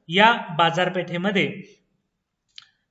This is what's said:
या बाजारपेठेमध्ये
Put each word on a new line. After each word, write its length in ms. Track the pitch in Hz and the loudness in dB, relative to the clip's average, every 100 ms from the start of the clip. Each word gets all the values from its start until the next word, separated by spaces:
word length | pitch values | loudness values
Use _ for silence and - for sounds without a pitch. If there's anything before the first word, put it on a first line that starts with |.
| - | -4
या 460 | 175 220 233 - 160 | 4 4 4 -2 0
बाजारपेठेमध्ये 1040 | 170 156 180 185 160 175 196 190 143 196 - _ _ _ _ _ _ _ _ - - _ _ | 0 2 -2 -4 -6 -6 -2 -2 -2 -4 -16 _ _ _ _ _ _ _ _ -20 -20 _ _